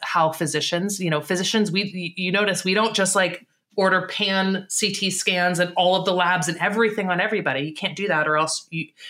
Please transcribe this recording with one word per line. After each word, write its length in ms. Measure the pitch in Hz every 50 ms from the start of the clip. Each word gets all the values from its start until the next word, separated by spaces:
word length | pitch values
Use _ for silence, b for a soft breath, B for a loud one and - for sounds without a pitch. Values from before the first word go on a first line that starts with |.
how 280 | - - - 170 160 160
physicians, 720 | 160 - 165 143 156 151 - - 175 175 190 208 202 190
you 100 | 185 165
know, 120 | 156 151
physicians, 500 | 147 - 185 180 185 - - 220 208 170
we, 120 | 170 196 208
y-, 380 | - 180 185 175 175 - 185
you 80 | 180 180
notice 320 | 190 202 208 202 180 -
we 120 | - 185 190
don't 200 | 214 226 220 208
just, 220 | 196 190 190 -
like, 300 | 196 185 175 175 - - _ _ _ _ _ _
order 320 | 202 190 190 185 180 185 -
pan 580 | - - 208 196 190 190 190 190 190 185 - -
C 240 | - - 214 202
T 160 | 202 - 196 185
scans 520 | 185 - - 202 185 180 175 180 175 170
and 120 | 180 175 175
all 180 | 185 180 180 190
of 100 | 185 185
the 80 | 196
labs 360 | 180 180 175 175 180 175 147 170
and 100 | 165 -
everything 520 | 175 202 202 233 233 214 214 208 190 185
on 100 | 175 175
everybody. 400 | 202 214 214 190 - 143 131 135
You 120 | 147 156
can't 220 | 151 - 196 175 151
do 140 | 190 202 185
that, 180 | 160 156 151
or 100 | 156 151
else 300 | 151 160 160 - - - _
you, 180 | 165 165 - - B B B